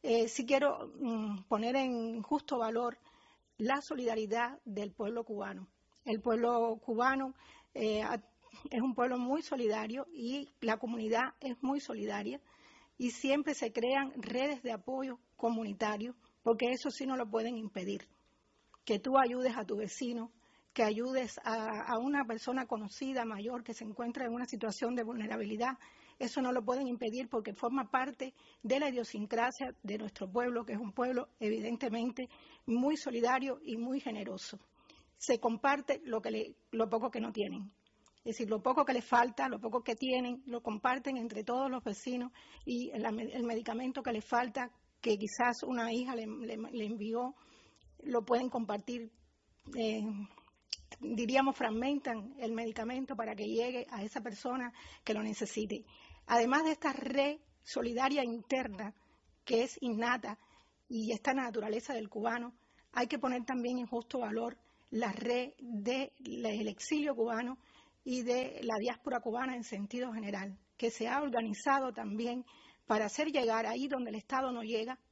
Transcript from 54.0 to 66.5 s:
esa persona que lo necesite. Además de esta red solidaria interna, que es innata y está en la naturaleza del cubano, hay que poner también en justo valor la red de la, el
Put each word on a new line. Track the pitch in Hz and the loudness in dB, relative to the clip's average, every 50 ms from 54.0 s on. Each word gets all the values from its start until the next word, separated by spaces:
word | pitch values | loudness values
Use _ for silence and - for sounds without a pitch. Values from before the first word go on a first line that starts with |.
| 196 | -6
esa | 214 - 277 | -4 -4 -6
persona | 208 240 196 - - 254 247 262 247 240 - - - - - - _ | -6 -6 -8 -4 -4 -2 -2 -2 -2 -4 -8 -12 -18 -18 -20 -12 _
que | - 214 | -2 -2
lo | 214 214 | 0 0
necesite. | 220 214 - 226 202 - 220 214 190 208 226 220 - - - - - - - - - | -2 -2 -2 -4 -4 -2 -4 -2 -2 -4 -6 -8 -12 -20 -20 -20 -20 -20 -20 0 4
Además | 247 240 226 247 262 294 320 | 6 6 6 8 6 6 6
de | 320 | 4
esta | 311 302 - 302 269 | 2 2 2 0 0
red | 277 - 269 247 277 277 285 294 311 _ _ _ _ _ | 0 -4 0 2 4 4 2 2 -4 _ _ _ _ _
solidaria | - - 262 240 233 240 240 262 269 277 294 262 | -6 -4 -2 0 0 2 2 2 4 4 2 2
interna, | 240 226 233 202 - 269 262 262 247 202 185 214 202 - _ _ _ _ _ _ _ _ _ _ | 0 -2 -4 -2 0 0 0 0 -2 -4 -6 -8 -8 -10 _ _ _ _ _ _ _ _ _ _
que | - 254 226 240 | 2 4 4 4
es | 269 - - | 2 -2 -4
innata | - 247 226 208 226 240 247 254 208 226 208 - - _ - - _ _ _ _ _ _ | -2 0 0 2 2 2 2 2 0 -6 -8 -8 -12 _ -20 -20 _ _ _ _ _ _
y | 247 226 220 220 | -4 -2 0 0
está | 233 202 - 277 | -2 0 2 2
en | 262 269 | 2 2
la | 262 | 0
naturaleza | 240 214 240 202 220 208 226 - - 277 | 0 -2 -2 -2 0 -2 -2 -2 -4 -4
del | 226 214 202 | -4 -4 -6
cubano, | - 220 208 233 226 240 240 240 247 _ _ _ _ _ _ _ | -6 -2 0 0 0 -2 -6 -8 -12 _ _ _ _ _ _ _
hay | - 247 247 233 | 0 0 0 0
que | 302 269 | 0 0
poner | - 254 254 254 233 | 0 0 0 0 -2
también | - 262 254 233 240 254 247 | -2 -2 -2 0 0 -2 -2
en | 240 226 | -2 -2
justo | - 233 233 - - 254 | -4 -4 -4 -2 -4 -2
valor | 240 208 214 226 233 233 262 _ _ _ _ _ _ _ | -2 0 0 -2 -2 -2 -6 _ _ _ _ _ _ _
la | - 220 240 202 | -2 0 0 0
red | 196 220 226 240 240 247 247 - - - | -2 -2 0 2 2 2 0 -2 -8 -14
de | 269 240 233 208 202 233 247 262 277 - _ _ | -10 -6 -6 -2 0 0 0 0 0 -4 _ _
la, | 262 - - 240 233 | -10 -8 -6 -2 -2
el | 220 | -2